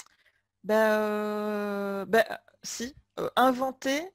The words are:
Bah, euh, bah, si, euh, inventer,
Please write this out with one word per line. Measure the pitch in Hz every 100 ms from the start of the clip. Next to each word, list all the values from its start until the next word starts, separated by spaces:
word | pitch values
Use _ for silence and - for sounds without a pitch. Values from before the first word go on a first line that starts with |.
| - _ _ _ _ _
Bah, | 190 214 220 214
euh, | 214 208 208 208 208 208 208 202 202 196 190
bah, | 220 - - - _
si, | - - 226 - _ -
euh, | 170 -
inventer, | 254 247 262 262 269 277 370